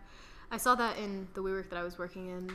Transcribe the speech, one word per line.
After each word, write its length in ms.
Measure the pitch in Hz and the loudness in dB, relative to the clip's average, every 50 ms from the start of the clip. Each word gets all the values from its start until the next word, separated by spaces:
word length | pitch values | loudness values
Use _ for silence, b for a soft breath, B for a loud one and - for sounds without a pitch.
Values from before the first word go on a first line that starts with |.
| B B B B B B B B B B | B B B B B B B B B B
I 60 | 233 | -4
saw 180 | 226 - 254 247 | 4 6 6 8
that 220 | 220 233 220 - | 8 6 4 2
in 320 | - 214 202 196 190 190 185 - | 0 -2 -2 -2 -4 -4 -4 -4
the 80 | 202 | -2
WeWork 280 | 190 190 190 190 185 - | 0 2 0 0 -2 -2
that 100 | 175 175 | -2 -2
I 40 | 175 | -2
was 140 | 175 175 | -2 -2
working 300 | - 180 180 - 190 185 | -4 -4 -4 -4 -6 -6
in. 200 | 185 180 180 185 185 185 | -4 -4 -4 -4 -4 -4